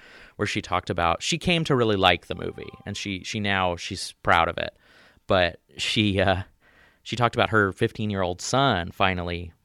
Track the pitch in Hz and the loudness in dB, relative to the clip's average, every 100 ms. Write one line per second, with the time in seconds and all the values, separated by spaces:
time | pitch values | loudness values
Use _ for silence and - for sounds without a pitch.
0 | - - - - 101 110 - 90 - 90 | -20 -20 -18 -6 -4 -4 -2 -2 -2 0
1 | 85 82 - 160 - 170 160 135 113 101 | 0 0 -2 -2 0 0 2 2 2 4
2 | 95 90 - 87 87 - - - - 101 | 4 4 0 -8 -8 -10 -14 -14 -12 -10
3 | 104 92 - 110 104 98 92 87 - 95 | -8 -8 -6 -4 -2 0 0 -2 -6 -10
4 | - - - 90 82 - 80 - _ - | -10 -6 2 4 4 0 -6 -10 _ -20
5 | - _ - 98 85 - _ - - - | -20 _ 0 2 2 -2 _ -8 -2 2
6 | 107 98 95 92 98 _ _ _ _ _ | 2 2 2 2 -2 _ _ _ _ _
7 | - 117 120 - 98 110 98 90 117 - | -8 0 0 2 2 4 2 2 -2 -2
8 | 107 98 90 90 - 127 139 98 87 - | -4 -2 -2 -4 -2 0 2 0 -4 -2
9 | 95 92 87 87 85 - | 0 0 -4 -6 -8 -14